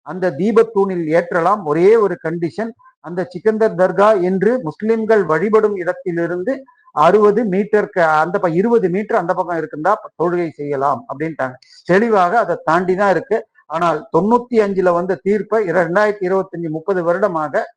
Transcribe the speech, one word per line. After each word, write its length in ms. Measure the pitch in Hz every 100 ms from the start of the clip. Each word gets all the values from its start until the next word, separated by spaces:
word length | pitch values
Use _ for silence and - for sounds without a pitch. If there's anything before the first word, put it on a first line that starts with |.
அந்த 300 | - 180 185
தீபத்தூணில் 720 | 147 202 226 226 202 196 180 156
ஏற்றலாம், 560 | 165 170 185 165 214
ஒரே 320 | 160 151 185 226
ஒரு 220 | 196 175
கண்டிஷன், 480 | 160 170 165 - 226 - _ _
அந்த 280 | 151 175 175
சிக்கந்தர் 460 | 175 220 220 220 175
தர்கா 460 | 185 185 208 214
என்று 380 | 180 190 190 254
முஸ்லிம்கள் 640 | 156 - 220 226 220 220 165
வழிபடும் 500 | 156 208 214 208 196
இடத்திலிருந்து 880 | 165 175 185 170 170 180 185 269 - _ _
அறுபது 520 | - 160 208 208 202
மீட்டருக்கு 560 | 226 185 208 214 190 -
அந்த 400 | 165 156 160 196
ப-, 100 | 185
இருபது 400 | 165 226 233 185
மீட்டர் 280 | 185 208 233
அந்த 160 | 175
பக்கம் 240 | 180 170 165
இருக்குந்தா 360 | 151 147 165 214 - -
தொழுகை 340 | 170 175 170
செய்யலாம் 560 | - 143 139 139 127 -
அப்படின்ட்டாங்க. 500 | 139 160 147 131 127 _ - -
தெளிவாக 540 | 185 233 214 175 190
அதை 180 | 185 165
தாண்டி 320 | - 165 185 185
தான் 160 | 202
இருக்கு. 340 | 165 - 220 - _ _
ஆனால், 420 | 160 175 156 156 165
தொண்ணூத்தி 380 | 202 240 240 233
அஞ்சுல 380 | 202 190 185
வந்த 220 | 170 180 190
தீர்ப்பை 520 | 190 208 196 226 190
இரண்டாயிரத்தி 580 | 165 165 185 214 208 180
இருபத்தஞ்சு, 440 | 190 190 170 165
முப்பது 340 | 156 156 185
வருடமாக 600 | 165 180 202 165 151 185 233